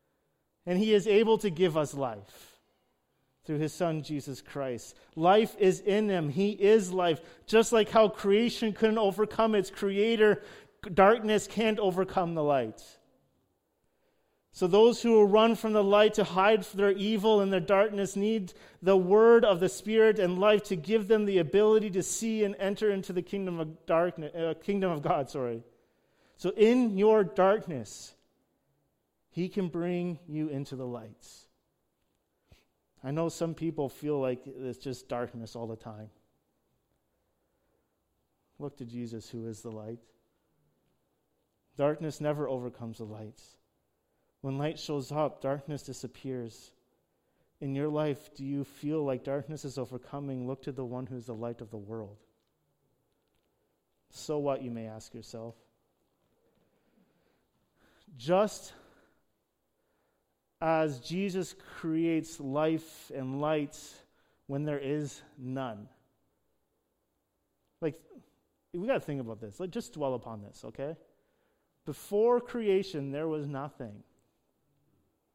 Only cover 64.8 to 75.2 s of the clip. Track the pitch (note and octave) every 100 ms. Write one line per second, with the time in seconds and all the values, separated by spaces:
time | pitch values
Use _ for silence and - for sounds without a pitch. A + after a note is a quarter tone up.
64.8 | C#3 D3+ D3 - - - B2+ C3 C3 G#2
65.8 | G#2+ _ _ _ _ _ _ _ _ _
66.8 | _ _ _ _ _ _ _ _ _ -
67.8 | E3 C#3 _ E4 _ _ _ _ _ F3
68.8 | G#3+ B3 - C#3+ A#2 A2 A2+ - F#3 A#3
69.8 | - D#3 C#3 B2+ A#2 A2 G2+ - A#2+ A#2
70.8 | C#3 D#3+ _ _ _ _ _ _ _ _
71.8 | - C#3+ - G3+ A3+ A#3+ A#3+ A#3+ G#3+ F#3+
72.8 | G3 D#3 C#3 C#3+ D#3+ D#3 C#3+ C#3 D3 -
73.8 | A#2 G#2 - _ _ _ _ _ _ _
74.8 | _ _ _ _